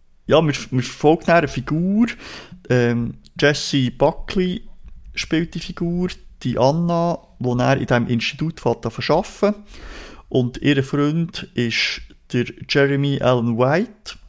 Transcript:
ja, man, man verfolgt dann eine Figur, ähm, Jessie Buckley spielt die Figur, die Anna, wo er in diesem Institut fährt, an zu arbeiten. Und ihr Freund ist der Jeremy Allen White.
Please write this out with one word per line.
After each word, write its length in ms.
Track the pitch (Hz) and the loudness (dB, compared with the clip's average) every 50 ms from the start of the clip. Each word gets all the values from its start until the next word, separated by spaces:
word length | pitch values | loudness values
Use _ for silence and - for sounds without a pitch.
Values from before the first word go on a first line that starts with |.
| _ _ _ _ - | _ _ _ _ 0
ja, 120 | - 127 156 | 4 4 6
man, 140 | 165 151 135 - - - | 6 4 0 -2 -4 -2
man 120 | 127 127 120 | -2 -2 -2
verfolgt 440 | - - - - 151 165 165 - | -2 -4 2 4 4 4 4 4
dann 100 | - 170 170 | 4 4 4
eine 80 | 156 | 4
Figur, 600 | 139 - 135 127 - 147 160 175 190 202 214 240 233 - - - - - - - - - - - - | 2 -4 -6 -4 -2 -2 0 0 0 2 2 2 0 -2 -10 -14 -18 -16 -18 -18 -20 -20 -12 -2 0
ähm, 460 | 127 123 120 120 120 120 117 - - - - - - - | 2 4 4 4 2 0 -2 -4 -6 -12 -18 -14 -2 2
Jessie 500 | 143 143 147 - - - - 139 127 120 | 4 4 4 2 -2 -2 0 0 0 0
Buckley 760 | 120 - 139 156 - - - - - 196 185 180 180 - - - - - - - - - - - - | 2 2 2 2 2 -2 -8 -4 -2 -2 0 -2 -2 -6 -10 -14 -18 -18 -18 -18 -18 -18 -18 -14 -10
spielt 400 | - - - 160 156 170 165 - | -10 -4 -2 0 -2 -2 -2 -6
die 60 | 170 | -10
Figur, 500 | - - 175 - 175 170 175 180 180 185 - - - - - - - | -10 -10 -8 -6 -4 -2 -2 -2 -2 -4 -6 -8 -16 -20 -16 -8 -4
die 140 | 127 117 | -4 0
Anna, 640 | - 120 135 151 170 170 170 170 170 170 170 165 - - _ - - | 2 2 4 4 2 0 0 0 0 0 0 -2 -4 -8 _ -12 -4
wo 160 | 127 123 123 | -2 0 2
er 220 | 123 123 131 139 | 2 4 4 2
in 80 | - - | 2 2
diesem 220 | - 127 120 117 | 2 2 2 2
Institut 520 | - 123 117 - - - - 156 160 - - | 2 0 0 -2 -4 -4 -4 -4 -6 -4 -2
fährt, 260 | - 120 117 - - | -2 -2 -2 0 -4
an 60 | 113 | -8
zu 220 | - - - - 147 | -6 -6 0 0 2
arbeiten. 500 | 170 214 - - - 208 202 208 - - - - - - - - - - - - - - - | 0 0 -4 -4 0 0 0 0 -2 -8 -20 -20 -18 -16 -16 -16 -16 -16 -18 -18 -20 -12 -2
Und 280 | - 131 123 120 127 - | 0 0 0 0 -4 -2
ihr 240 | - 143 143 135 131 | 0 2 2 2 0
Freund 680 | - - 143 143 147 156 170 165 165 - - - - - | 0 0 0 0 0 0 -2 -2 -4 -6 -12 -14 -8 -4
ist 480 | 123 120 113 - - - - - - - - - _ _ - | -2 -2 -2 -2 -2 -2 -4 -4 -8 -12 -18 -20 _ _ -4
der 140 | - 123 117 - - - - - | -2 -2 -2 -2 -6 -14 -8 0
Jeremy 520 | - 147 139 139 143 139 143 143 139 - | 2 2 4 4 2 0 0 0 0 0
Allen 360 | - 123 127 123 113 120 113 | 2 2 2 2 2 0 2
White. 580 | 113 127 135 151 180 233 - - _ - - - - - | 2 2 2 2 0 0 -2 -8 _ -18 -18 -18 -18 -20